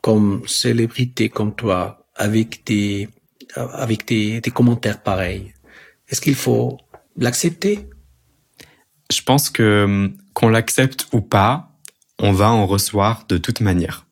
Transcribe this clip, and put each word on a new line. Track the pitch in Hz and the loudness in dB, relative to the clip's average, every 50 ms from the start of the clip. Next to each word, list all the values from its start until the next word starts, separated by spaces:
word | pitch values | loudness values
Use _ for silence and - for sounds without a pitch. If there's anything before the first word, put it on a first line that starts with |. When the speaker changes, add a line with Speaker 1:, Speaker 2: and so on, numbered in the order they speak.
Speaker 1:
comme | - - 110 107 104 101 101 123 - - | 2 2 4 4 4 2 0 -2 -6 -6
célébrité | - - - 127 117 117 113 113 - - 127 123 123 - 110 107 | -4 -2 0 0 0 0 0 -2 -2 -4 -4 -4 -2 -2 -4 -2
comme | - - 107 107 104 | -2 -2 -4 -4 -4
toi | - 117 110 95 90 90 - - _ _ _ _ | -4 -2 -2 0 0 -2 -6 -8 _ _ _ _
avec | - 95 104 107 110 110 110 - - _ | -4 -2 0 2 0 0 -2 -6 -16 _
des, | - 107 104 101 101 101 101 101 110 _ _ _ _ _ _ - _ - | -2 -2 0 0 -2 -4 -6 -8 -10 _ _ _ _ _ _ -20 _ -10
avec | - - - - - - 113 110 107 - - | -10 -8 -8 -8 -8 -2 -2 -2 -4 -2 -2
des, | 117 110 107 104 110 117 | 0 0 0 0 -2 -4
des | 113 - | -6 -6
commentaires | 123 - 123 120 120 120 - 107 101 - _ | 0 4 4 4 4 2 -2 -4 -6 -4 _
pareils ? | - 98 92 95 90 95 95 98 101 _ _ _ _ - - - - _ _ _ _ | -4 -2 -2 -2 -4 -6 -8 -10 -14 _ _ _ _ -20 -20 -20 -20 _ _ _ _
Est-ce | - 120 | -8 -4
qu'il | - 151 139 | 0 0 -2
faut | 123 - 127 120 117 120 123 123 - _ _ - - _ _ _ | 0 0 0 0 2 0 -2 -6 -10 _ _ -20 -20 _ _ _
l'accepter ? | - 120 120 123 - - 170 165 - - 196 208 202 - - - - _ _ _ _ _ _ _ _ _ _ _ _ - _ _ _ _ _ _ _ _ _ - | -2 -2 -2 0 0 -2 -2 -2 0 -2 -2 -2 -2 -6 -18 -20 -20 _ _ _ _ _ _ _ _ _ _ _ _ -20 _ _ _ _ _ _ _ _ _ -6
Speaker 2:
Je | - - | -4 0
pense | - 131 143 - - | 2 2 2 2 -2
que, | - - 117 107 104 101 101 | 0 2 2 4 4 4 4
hum, | 101 101 98 98 95 98 - - _ _ | 2 2 0 0 -2 -4 -8 -20 _ _
qu'on | - - 113 | 0 2 4
l'accepte | 110 113 113 - - - 131 131 - - - - - | 4 2 0 0 0 0 0 0 0 -6 -10 -2 -2
ou | 117 | -4
pas, | 101 - - 101 98 110 131 165 165 _ _ _ _ - _ _ _ _ _ - | -2 2 2 2 4 4 2 -2 -6 _ _ _ _ -20 _ _ _ _ _ 0
on | 107 104 98 | 2 2 4
va | 95 101 107 | 4 4 4
en | 117 110 101 | 4 4 2
recevoir | 87 98 98 - - - 101 98 107 117 117 - _ | 2 0 0 -2 -2 0 0 0 0 0 -2 -4 _
de | 95 85 | -2 -2
toute | 82 - 113 - | -2 -4 -4 -2
manière. | 110 98 90 90 82 - - - - _ | 0 0 2 0 0 -2 -6 -12 -16 _